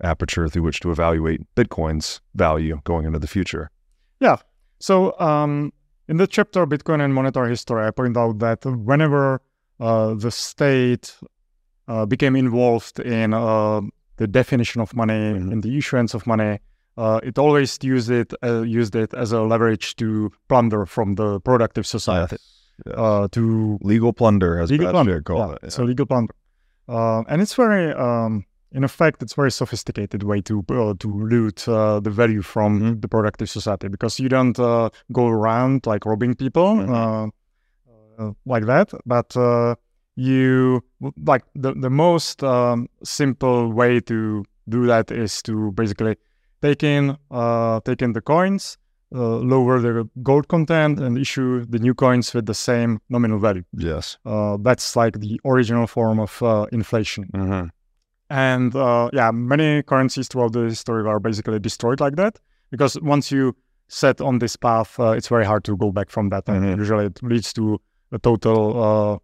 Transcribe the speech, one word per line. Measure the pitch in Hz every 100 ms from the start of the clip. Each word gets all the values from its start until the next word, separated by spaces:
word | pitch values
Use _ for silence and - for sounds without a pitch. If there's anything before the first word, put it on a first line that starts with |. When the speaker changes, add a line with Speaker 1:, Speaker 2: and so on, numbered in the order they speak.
Speaker 1:
aperture | 90 80 87 - 82
through | 85
which | 82 -
to | 87
evaluate | 82 82 82 80 82 -
Bitcoin's | - 117 - 80 78 - - _
value | - 85 78 80 76
going | - 85 80
into | 78
the | 76
future. | 98 87 78 73 _ _ _ _ _
Speaker 2:
Yeah. | 247 131 - _ _ _
So, | - 190 185 -
um, | 170 147 147 147 147 - _ _ -
in | 160
the | 190
chapter | - 208 185 160
Bitcoin | 147 - 156
and | 143
Monetary | 135 135 131 120
History, | 120 - 117 107
I |
point | 107 127 120
out | 117 107
that | 117 113 139
whenever, | 127 107 143 156 143 135 131 - _ _ _
uh, | 113 113 110
the | 110 117
state, | - - - 143 135 123 123 - - - _ _ _ _ _ -
uh, | 113
became | 107 131 143 131
involved | 127 117 123 117 - -
in, | 123 113 110
uh, | 110 113 110 107 107 101 - _ -
the | 113
definition | 127 131 127 117 120
of | 107
money, | 123 110
Speaker 1:
Mm-hmm. | 110 107 101 92
Speaker 2:
in | 110
the | 107 139
issuance | - 127 117
of | 113 117
money, | 113 107 101 - _ _ -
uh, | 110 110
it | 127 127
always | 147 147 131 -
used | 131 131 113
it, | 123 113 -
uh, | 123 117
used | 113 113 113 113
it | 110
as | 127 117
a | 113
leverage | 110 113 113 107 - -
to | 113 107 107 - _
plunder | 131 117 107 95
from | - 101
the | 98 107 101
productive | 127 127 110 - 101
society. | 113 - 107 85 -
Speaker 1:
Yes. | - _ _ - -
Yes. | 110
Speaker 2:
Uh, | 113 104 101
to | 120 113 113 110 104
Speaker 1:
Legal | 98 113 117
plunder, | 107 113 101 90 85
as | 85
Speaker 2:
legal | 147 123
Speaker 1:
Brad |
Speaker 2:
plunder. | 175 120 85
Speaker 1:
Pitt |
called | 73 85 101
Speaker 2:
Yeah. |
Speaker 1:
it, | 69
yeah. | -
Speaker 2:
So | -
legal | 123 123
plunder. | 135 127 110 - _ _ _ _ -
Uh, | 117 113 113 113
and | 147
it's | 208
very, | - 233 202 165
um, | 135 123 117 113 110 - _ _
in | 127
effect, | 135 - 160 -
it's | 120
very | - 139
sophisticated | - 123 107 - 110 101 107
way | 101 101
to, | - 107 92
uh, | 127 110 95
to | 107
loot, | 101 110 117 110 - -
uh, | 110 107 104
the | 104
value | 101 117 107
from | 92 113 104 104
Speaker 1:
Mm-hmm. | 110 113
Speaker 2:
the | 104
productive | 110 107 - 104
society, | 107 107 98 98
because | 98 113 -
you | 131
don't, | 131 127 113
uh, | 120 117 110 - _
go | 123 120
around, | 113 110 117 127 135 120
like, | 104 107
robbing | 104 123 123
people, | 131 165 185 220
Speaker 1:
Mm-hmm. | 190
Speaker 2:
uh, | 120 113 110 107 - _ _ _ _ 127 113 110 110
uh, | 107 104
like | - 120 107
that, | 139 208 - -
but, | 120 - 123
uh, | 123 120 120 120 _ _ _ -
you, | 127 131 131 131 127 127 - _ 131 -
like, | 151 131 -
the, | 147 135
the | 139 131
most, | 135 170 170 - -
um, | 139 123 123 120 123 _
simple | - - 143 120 131 123 117
way | 110 123 120
to | - 113 110 107 98 _ -
do | 117 120
that | 113 110
is | 117 107 -
to | - 110 107
basically | 98 110 101 110 104 _ _ _ _
take | 147 143
in, | 151 143 143 139 _
uh, | 123 117 117 117 113
take | - 123
in | 127
the | 110
coins, | - 156 190 196 - - _ _ _
uh, | 131 117 117
lower | 123 131 123 127
the | 120 117 110 127
gold | 123 139 143
content, | 170 151 160 151 143
and | 131 120
issue | 135 - 127 123 120
the | 117
new | 120
coins | 123 131 123 113
with | 120 107
the |
same | 104 - 120 117 107 -
nominal | 120 117 107
value. | 107 92 87
Speaker 1:
Yes. | - 82 78 - - -
Speaker 2:
Uh, | 107 104 101
that's, | 107 120 - 123
like, | 117 104
the | 107 113
original | 135 127 117 117 113
form | - 113 110
of, | 104 -
uh, | 117 110 107
inflation. | 117 104 113 104 - 95
Speaker 1:
Mm-hmm. | 98 95 98 87 - _ _ _ _ _
Speaker 2:
And, | 139 131 127 123
uh, | 127 127 120 120
yeah, | 135 113
many | 113 120 147 156 147
currencies | - 131 131 - 123
throughout | 127 120
the | 117
history | 117 113 - 113
were | 107 107
basically | 110 104 - 110
destroyed | 101 - 117 135
like | 143 151
that, | 202 - _ _ _
because | 120 139 -
once | 156 147 -
you | 139 131 - _ _ _
set | - 139 139
on | 143 127
this | 117 -
path, | 120 113 110 -
uh, | 117
it's | 113 -
very | 120
hard | 101 107
to | 101 98
go | 104
back | 98 98
from | - 101
that. | 98 -
And | 98
Speaker 1:
Mm-hmm. | 98 92
Speaker 2:
usually | 104 107 104
it | 87
leads | 123 117 101
to | - 107 104 - _ _
a | 117
total, | 123 113 113 113 107 120
uh, | 107 107 104 101